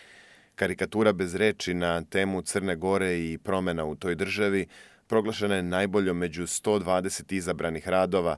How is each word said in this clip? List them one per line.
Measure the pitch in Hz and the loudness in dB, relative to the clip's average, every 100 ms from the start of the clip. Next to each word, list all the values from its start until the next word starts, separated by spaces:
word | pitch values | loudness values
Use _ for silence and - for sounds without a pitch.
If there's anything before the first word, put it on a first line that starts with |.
| - - - - _ | -20 -20 -20 -20 _
Karikatura | - 92 - 87 104 110 | -2 -2 0 -2 4 4
bez | 92 92 | 4 0
reči | 90 107 101 - | 2 2 2 -2
na | 90 87 85 | 0 0 0
temu | 82 98 98 95 | -2 -2 0 -2
Crne | 85 104 95 87 | -2 -4 -2 -2
Gore | 92 98 95 87 | 0 2 2 0
i | 82 80 | -2 -6
promena | - 95 92 85 | -2 0 0 -2
u | 78 | -4
toj | 76 95 | -4 -4
državi | 85 95 98 104 98 90 - - - - | -2 -2 0 0 0 -2 -8 -20 -18 -2
proglašena | 113 107 107 104 | 0 0 -2 0
je | 98 | 0
najboljom | 87 90 101 101 95 87 | 0 0 2 2 2 0
među | 87 80 87 | -2 -4 -6
sto | - - 104 | -4 0 0
dvadeset | 90 92 92 - - | 2 0 0 -6 -6
izabranih | 95 87 82 82 80 92 | -4 -2 -2 -2 -4 0
radova, | 92 92 92 85 | 2 4 2 2